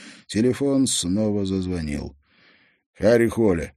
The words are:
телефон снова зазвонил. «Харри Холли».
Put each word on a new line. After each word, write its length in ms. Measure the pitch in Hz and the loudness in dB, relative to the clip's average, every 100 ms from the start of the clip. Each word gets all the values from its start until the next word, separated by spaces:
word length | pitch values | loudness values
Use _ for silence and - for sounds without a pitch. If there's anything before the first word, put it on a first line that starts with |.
| - - - | -20 -20 -6
телефон 580 | 101 123 120 139 135 127 | 0 0 0 0 0 0
снова 580 | - 87 101 107 104 | -2 -2 0 0 -2
зазвонил. 720 | 95 95 90 87 78 71 69 - _ _ _ _ _ _ _ | -2 -2 -2 -4 -6 -6 -10 -16 _ _ _ _ _ _ _
«Харри 360 | - 101 120 113 | 0 2 4 2
Холли». 440 | 113 107 85 - | 2 2 2 -4